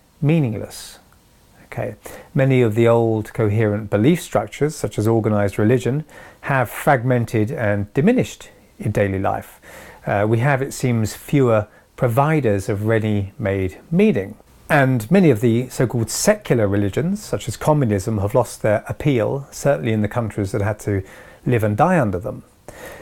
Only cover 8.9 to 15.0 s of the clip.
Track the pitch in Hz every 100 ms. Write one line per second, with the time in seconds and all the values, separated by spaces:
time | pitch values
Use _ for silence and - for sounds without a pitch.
8.9 | 107 101 95 95 104 - - - - -
9.9 | - - 104 107 113 135 131 - - 127
10.9 | 117 107 - - 147 127 110 104 - _
11.9 | - 127 113 143 160 120 101 98 101 107
12.9 | 113 107 104 98 - 101 98 95 - -
13.9 | 165 214 135 98 - _ _ - 156 131
14.9 | 127